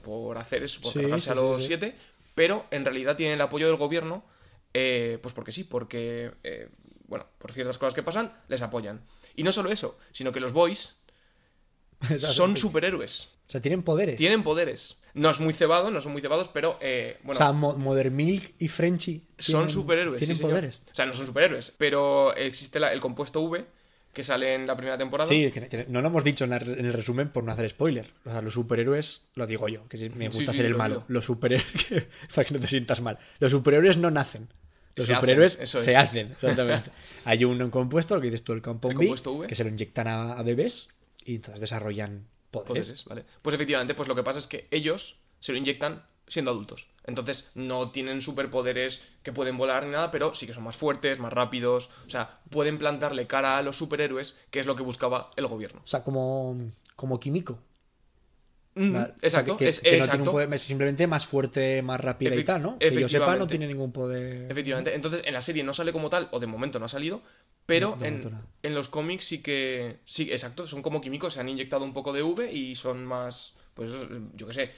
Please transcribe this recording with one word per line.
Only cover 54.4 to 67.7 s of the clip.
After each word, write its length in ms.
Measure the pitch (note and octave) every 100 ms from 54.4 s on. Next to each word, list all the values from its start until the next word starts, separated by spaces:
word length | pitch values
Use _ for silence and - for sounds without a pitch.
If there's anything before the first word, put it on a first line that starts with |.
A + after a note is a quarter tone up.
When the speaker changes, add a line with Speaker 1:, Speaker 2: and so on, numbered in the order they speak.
| _
Speaker 1:
que 100 | C3+
es 60 | C3+
lo 100 | B2+
que 60 |
buscaba 480 | B2+ A#2+ B2 B2+ - -
el 100 | C3
gobierno. 320 | A2+ G#2 -
Speaker 2:
O 20 | -
sea, 160 | C3
como, 520 | C#3 C3+ C3 C3+ B2+ B2 A#2 - _ -
como 220 | C3 B2
Kimiko. 380 | C#3 E3 E3 A#2 - _ _ _ _ _ _ _ _ _ _ -
Speaker 1:
Ujú, 100 | G3
Speaker 2:
La, 100 | F#3
o 20 |
sea, 100 | - -
Speaker 1:
exacto, 340 | D#3+ D#3+ C3 G#3+
Speaker 2:
que, 80 | C3+
que, 40 |
Speaker 1:
es, 100 | D#3+
Speaker 2:
que 100 | E3+
no 40 | E3
Speaker 1:
exacto. 140 | C3 C#3
Speaker 2:
tiene 60 | C#3
un 20 |
poder, 220 | C#3+ D3
es 80 | C#3+
simplemente 440 | - C3+ C#3 C#3 E3+
más 200 | D3+ -
fuerte, 540 | C#3 C3+ C#3 C3 C3
más 180 | B2+ B2+
rápida 340 | B2+ B2 C3
y 40 | A#2+
Speaker 1:
Efec-, 60 | D3+
Speaker 2:
tal, 160 | F#3
¿no? 160 | E3 B3+
Que 80 | D#3+
yo 160 | C3+ B2+
sepa, 180 | D3 D3
no 180 | F#3+
Speaker 1:
efectivamente. 20 | F3+
Speaker 2:
tiene 160 | D#3+ D3
ningún 240 | C#3 C3
poder. 580 | C3 B2+ B2+ B2+ B2+ B2+
Speaker 1:
Efectivamente. 440 | C3+ C#3 C3 B2+
Entonces, 280 | D3 D#3 E3
en 80 | -
la 100 | B2+
serie 200 | B2+ D#3
no 100 | C#3
sale 200 | C#3 E3
como 180 | D#3+ D3+
tal, 180 | F3+ D#3
o 80 | B2
de 80 | A#2
momento 320 | A2 C#3 B2
no 60 | A2+
ha 20 |
salido, 340 | C#3 D#3 G#3 - _ _ _
pero 240 | -